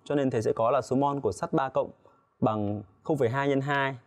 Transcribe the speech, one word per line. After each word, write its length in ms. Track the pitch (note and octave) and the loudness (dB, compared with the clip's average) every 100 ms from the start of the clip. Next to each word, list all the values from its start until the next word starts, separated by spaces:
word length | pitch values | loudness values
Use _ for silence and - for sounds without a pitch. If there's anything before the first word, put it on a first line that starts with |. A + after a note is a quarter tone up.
Cho 100 | - | -4
nên 160 | D3 C3+ | 0 0
thầy 120 | A#2+ | 0
sẽ 100 | A#2 | 0
có 180 | A#2+ A#2 | 2 2
là 100 | C3+ | 2
số 140 | A#2+ C3 | 2 2
mol 220 | C#3+ C#3+ | 2 0
của 140 | A#2+ | -2
sắt 200 | F#2 - | -4 -2
ba 160 | C3 C3+ | -2 0
cộng 220 | C#3+ B2+ - _ _ _ - | 0 -2 -6 _ _ _ -2
bằng 420 | B2 G#2+ G#2 G#2 G#2 _ | 0 0 -2 -4 -10 _
không 140 | - D3+ | -4 0
phẩy 120 | A#2+ | 0
hai 200 | C3 C#3 | 0 0
nhân 120 | C#3 | 0
hai, 360 | C3+ C#3+ C3+ C3 | 0 0 -2 -4